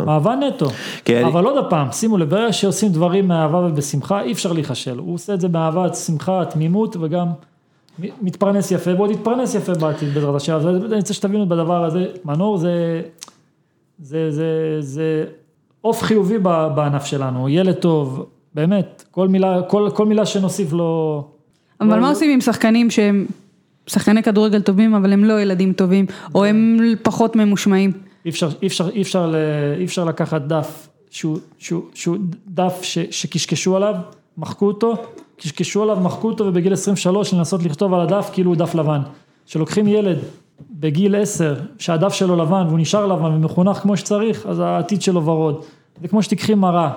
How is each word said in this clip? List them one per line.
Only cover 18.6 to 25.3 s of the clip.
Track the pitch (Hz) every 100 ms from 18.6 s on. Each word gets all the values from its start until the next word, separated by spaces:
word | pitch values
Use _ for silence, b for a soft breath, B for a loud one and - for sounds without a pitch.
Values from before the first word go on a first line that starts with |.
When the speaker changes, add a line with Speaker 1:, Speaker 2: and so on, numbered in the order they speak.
| 160 202 - - -
Speaker 1:
כל | - 190
מילה, | 190 190 180
כל, | 180 208 202
כל | 202 214
מילה | 214 202
שנוסיף | 202 190 - 170
לו, | 170 165 165 156 147 139 _ _ _ _ -
Speaker 3:
אבל | 214
Speaker 1:
לא, | 220
Speaker 3:
מה | 262
Speaker 1:
לא. |
Speaker 3:
עושים | 294 311
עם | 262
שחקנים | 247 - 220 226 233
שהם... | - 208 202 - - _ _ _ _ -
שחקני | 196 - 220
כדורגל | 220 208 214 208
טובים, | 202 190 226
אבל | 208 196
הם | 202
לא | 214